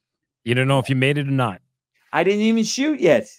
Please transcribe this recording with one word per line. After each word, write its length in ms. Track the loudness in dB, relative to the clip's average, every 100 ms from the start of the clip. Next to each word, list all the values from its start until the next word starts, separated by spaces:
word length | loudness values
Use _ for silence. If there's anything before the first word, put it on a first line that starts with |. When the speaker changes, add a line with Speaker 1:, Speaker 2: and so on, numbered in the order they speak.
| _ _ _ _ -2
Speaker 1:
You 100 | 0
don't 120 | 2
know 100 | 2
if 100 | 0
you 60 | 0
made 220 | 0 -2
it 100 | -2
or 40 |
not. 280 | -2 -2 -6 _ _ _ _ _
Speaker 2:
I 100 | -2
didn't 180 | 0 0
even 220 | 0 0
shoot 360 | -2 -2 -4 0
yet. 260 | 2 2 0